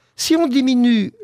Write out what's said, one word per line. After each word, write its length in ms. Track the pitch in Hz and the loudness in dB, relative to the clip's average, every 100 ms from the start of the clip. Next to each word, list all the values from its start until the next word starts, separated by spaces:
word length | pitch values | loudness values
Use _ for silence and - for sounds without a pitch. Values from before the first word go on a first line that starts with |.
| _ - | _ -8
si 200 | - 320 | -2 0
on 120 | 330 | 0
diminue 680 | 262 262 247 240 226 196 - | 0 0 2 2 2 -2 -8